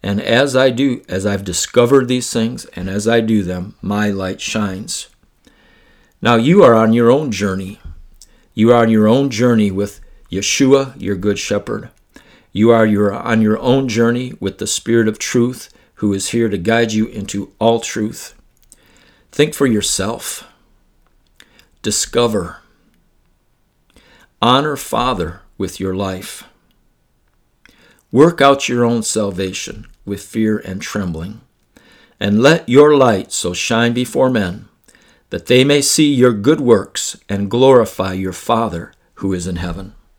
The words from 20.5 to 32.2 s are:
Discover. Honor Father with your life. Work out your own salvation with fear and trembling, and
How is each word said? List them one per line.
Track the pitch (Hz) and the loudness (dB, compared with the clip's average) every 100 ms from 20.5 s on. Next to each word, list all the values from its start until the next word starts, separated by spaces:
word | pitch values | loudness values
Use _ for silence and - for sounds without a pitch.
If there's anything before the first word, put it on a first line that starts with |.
| _ _ _ _ _ _ _ _ _ - _ _ _ | _ _ _ _ _ _ _ _ _ -20 _ _ _
Discover. | 110 104 - 113 120 107 85 - _ _ _ _ _ _ _ _ _ _ _ _ _ _ _ _ _ _ | -6 -6 -4 -2 -2 -2 -8 -14 _ _ _ _ _ _ _ _ _ _ _ _ _ _ _ _ _ _
Honor | 117 131 151 139 | 2 2 0 -6
Father | - 113 123 107 82 87 _ _ | -6 -4 -2 -4 -6 -10 _ _
with | 95 - | -10 -6
your | 95 92 | -8 -6
life. | 98 92 101 - - _ _ _ _ _ _ _ _ _ _ _ _ _ _ _ _ | -6 -8 -14 -18 -20 _ _ _ _ _ _ _ _ _ _ _ _ _ _ _ _
Work | 123 160 165 | 4 4 6
out | 139 139 - | 4 4 0
your | 123 120 | 0 0
own | 117 | 0
salvation | 107 113 101 90 95 90 - - - - - | -2 -4 -4 -4 -6 -6 -12 -14 -18 -18 -10
with | 98 | -10
fear | - 113 110 107 | -8 -2 0 0
and | - 95 | -4 -10
trembling, | - - 92 80 90 110 _ _ _ _ _ _ _ | -8 -6 -6 -6 -10 -14 _ _ _ _ _ _ _
and | _ | _